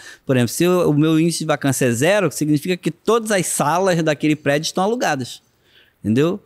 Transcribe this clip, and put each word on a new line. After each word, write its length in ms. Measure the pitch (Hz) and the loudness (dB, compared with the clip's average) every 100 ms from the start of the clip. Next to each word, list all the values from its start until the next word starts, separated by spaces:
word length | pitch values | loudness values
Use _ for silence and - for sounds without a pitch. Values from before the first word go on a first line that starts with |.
| - - - | -12 -10 -2
Por 120 | 127 | 0
exemplo, 160 | 120 | 0
se 120 | - 170 | 0 2
o, 260 | 180 160 | 2 2
o 20 | |
meu 260 | 147 156 156 | 2 2 2
índice 200 | 170 160 | 2 -2
de 60 | 160 | -4
vacância 420 | 147 139 - 131 | -2 -2 0 0
é 40 | |
zero, 400 | 117 156 208 165 | 0 2 2 0
significa 460 | - 151 147 180 180 | -2 0 0 -2 -4
que 140 | 175 | -6
todas 400 | - - 233 220 | -6 0 0 0
as 160 | 196 156 | -2 -2
salas 540 | - 143 170 190 170 | -2 0 2 2 2
daquele 340 | 170 170 151 147 | 0 0 0 0
prédio 320 | 139 147 160 | 0 -2 -2
estão 160 | - 196 | -2 -2
alugadas. 560 | 247 190 143 120 - _ _ _ _ _ _ | 0 -2 -2 -6 -12 _ _ _ _ _ _
Entendeu? 380 | 101 117 160 196 | -2 2 2 -2